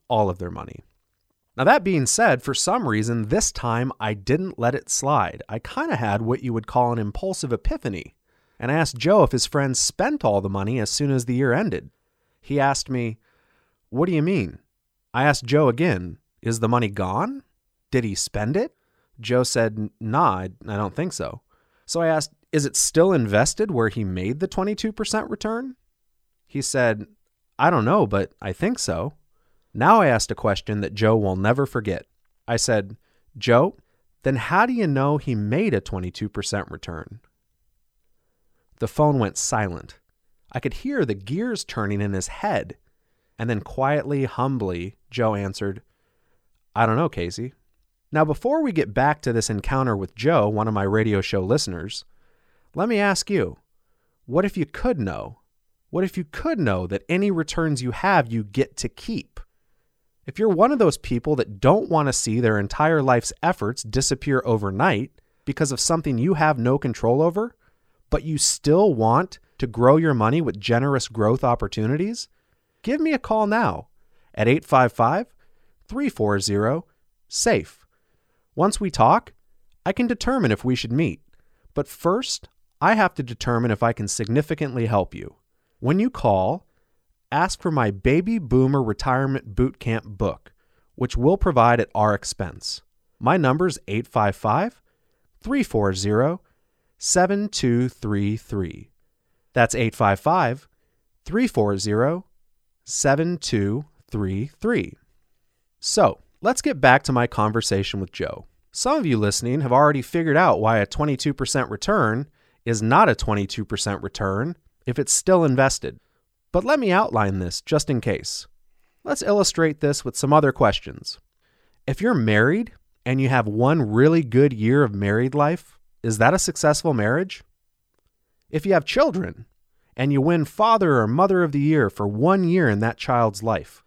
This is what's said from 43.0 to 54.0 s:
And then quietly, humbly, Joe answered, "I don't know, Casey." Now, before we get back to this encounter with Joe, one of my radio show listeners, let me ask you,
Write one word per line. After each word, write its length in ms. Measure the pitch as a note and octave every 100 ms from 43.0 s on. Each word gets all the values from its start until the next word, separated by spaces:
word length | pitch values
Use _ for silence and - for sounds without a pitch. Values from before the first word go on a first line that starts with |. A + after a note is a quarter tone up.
| _ _ _ -
And 120 | A#2
then 120 | G#2+
quietly, 640 | - - C3+ D3 C3+ C#3+ B2+
humbly, 720 | - C3 C3 G2 F2 F#2 - _
Joe 240 | A2+ A2+
answered, 480 | G2+ G2 G2+ G2+ G2 _ _ _ _ _ _ _ _ _ A2
"I 100 | A2+
don't 120 | A2+
know, 120 | E3
Casey." 440 | - F2 - B2 _ _ _ _ _ _
Now, 140 | D3+ D#3
before 380 | D3 B3 D#4
we 80 | C#4+
get 220 | D#3+ G#2+
back 280 | G#2 C#3 D3+
to 100 | C#3+
this 200 | A2+ G#2+
encounter 440 | G#2+ - C3+ C3 G2+
with 200 | F#2 -
Joe, 340 | C3 E3 G#2+
one 180 | G#2+ A2
of 60 |
my 80 | G#2
radio 400 | G2 G#2+ A2 G2+
show 200 | F#2+ G2
listeners, 640 | F#2 D3 - F2 F#2+ - - _ _ _ _ _ _
let 160 | D#3 G#3+
me 80 | G#3+
ask 320 | G3+ F#3+ -
you, 280 | G3 F#2 - _ _ _ _